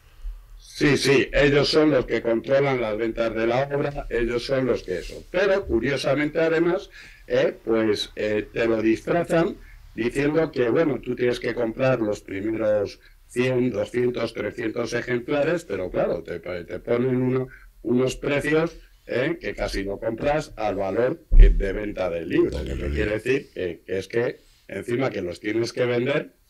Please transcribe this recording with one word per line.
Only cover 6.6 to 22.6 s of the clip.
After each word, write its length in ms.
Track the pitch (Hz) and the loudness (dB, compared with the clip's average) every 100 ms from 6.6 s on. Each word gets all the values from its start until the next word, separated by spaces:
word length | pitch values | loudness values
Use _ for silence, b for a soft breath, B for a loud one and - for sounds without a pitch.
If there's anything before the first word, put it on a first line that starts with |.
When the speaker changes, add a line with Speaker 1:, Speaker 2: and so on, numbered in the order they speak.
| 170 185 - B B B - | 2 0 -4 B B B -2
Speaker 1:
eh, 300 | 123 127 - | 0 0 -2
pues, 480 | 113 113 113 101 - - | -2 0 2 0 -4 -6
eh, 300 | 107 107 107 | -2 -2 -4
te 160 | 123 117 | -2 0
lo 140 | 113 | 2
disfrazan 720 | 110 113 - 165 165 170 190 - b b - - | 2 0 0 -2 2 2 2 -2 b b -16 -6
diciendo 560 | 117 131 143 156 156 | -2 0 0 2 0
que, 160 | 139 120 | 0 2
bueno, 300 | 147 160 120 | 2 2 0
tú 160 | 123 120 | -4 -2
tienes 240 | 123 117 | 0 0
que 140 | 120 | -4
comprar 480 | 113 117 113 131 127 | -2 -4 0 0 2
los 180 | 107 101 | 0 -4
primeros 800 | - 95 110 110 107 107 98 - b b - | -6 -6 -4 -2 0 0 -2 -8 b b -8
cien, 420 | 123 127 127 127 | -2 0 2 0
doscientos, 640 | 101 104 120 123 117 113 | -2 -2 0 0 -2 -6
trescientos 600 | - 104 117 113 117 117 | -4 -8 -6 -6 -4 -4
ejemplares, 720 | 120 113 123 117 147 147 170 | -4 -4 -4 -2 0 0 -2
pero 280 | - 98 92 | -4 -6 -4
claro, 320 | 123 196 90 | -2 -2 -2
te, 160 | 82 87 | -6 -10
te 400 | 87 90 85 90 | -8 -10 -8 -10
ponen 360 | - 120 131 127 | -2 0 0 0
uno, 260 | 127 127 131 B B - | 0 0 -4 B B -12
unos 320 | - 123 131 - | -2 2 2 -2
precios, 600 | 143 143 143 156 160 b b _ - | -2 -2 0 0 0 b b _ -6
eh, 320 | 113 139 175 | -2 -2 -4
que 140 | 107 | -8
casi 300 | 110 104 - | -4 -4 -4
no 160 | 98 98 | -4 -4
compras 520 | 113 113 147 151 147 - | -4 -2 0 0 -2 -4
al 200 | 107 95 | -2 -2
valor 460 | 95 - 170 165 - - | -2 0 0 -2 6 10
que, 140 | 147 | 10
de 220 | - 95 | 8 0
venta 360 | 98 104 98 92 | -4 -6 -4 -2
del 180 | 85 82 | -2 0
libro, 300 | 151 175 | 2 2
Speaker 2:
Del 120 | - | 0